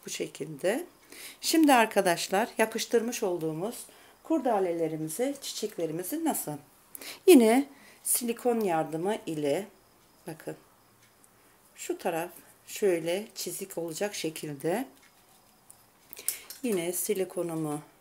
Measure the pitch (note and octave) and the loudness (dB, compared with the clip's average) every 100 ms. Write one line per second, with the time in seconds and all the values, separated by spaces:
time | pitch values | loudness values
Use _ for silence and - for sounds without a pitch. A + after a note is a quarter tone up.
0 | - - E3 - D#3 D3 F3 B3 F4 - | -12 -8 -8 -8 -12 -4 -2 -2 -4 -16
1 | - - - - - E4 D4+ B3+ A3 G#3 | -20 -20 -18 -8 2 6 8 8 6 4
2 | F#3+ E3 - F#3 A#3 - A3 A3 - A#3+ | 2 2 0 0 0 0 0 0 0 0
3 | A3+ A#3+ G3+ F3 D#3+ D#3 G3+ A#3+ - - | 0 -2 -2 0 -2 -4 -6 -8 -16 -20
4 | - - - D#4+ C4 G#3+ F#3 E3+ D#3+ D#3 | -20 -20 -2 0 2 2 2 0 -2 -2
5 | D#3 D#3 C4 C#4 - - G#3+ - E3 D#3 | -6 -2 -2 -2 -8 -6 -6 -4 -4 -4
6 | F#3 D4+ E4 - - D3 - _ _ - | -6 -4 -2 -2 -6 -10 -12 _ _ -18
7 | - - - D#4+ A3 B3 C#4 - - - | -16 0 8 10 10 6 2 -8 -20 -12
8 | - - A#3+ A#3 B3+ A3+ G#3 D#3+ D3+ D#3+ | -4 -2 -2 -2 0 0 2 0 -2 -2
9 | F3+ A3 - D#3+ D3 D3+ G#3 - _ _ | -4 -4 -6 -4 0 0 -2 -16 _ _
10 | _ _ - D#3+ - D#3 - _ _ _ | _ _ -16 -12 -12 -14 -18 _ _ _
11 | _ _ _ _ _ _ _ - - F4 | _ _ _ _ _ _ _ -18 -8 -4
12 | G3+ E3 F3 - - - - - G#3 F3 | -2 -2 -6 -10 -20 -20 -16 0 2 2
13 | D#3+ F3+ A3 - - D#3+ F#3+ - E3+ D#3+ | 0 -4 -4 -10 -10 -8 -8 -8 -8 -4
14 | G3+ G3+ D#3+ D#3 D#3 C#3+ D3 G3 C4 - | -6 -4 -6 -6 -10 -6 -2 -2 -4 -12
15 | - _ _ _ _ _ _ - _ _ | -20 _ _ _ _ _ _ -20 _ _
16 | _ - - - - - B3+ F#3+ E3+ F3+ | _ -8 -8 -8 -14 -10 -4 -2 -2 -4
17 | - G3 F3+ F#3 F3 D#3+ D#3 D3 - _ | -4 -4 -4 -4 -6 -4 -4 -6 -10 _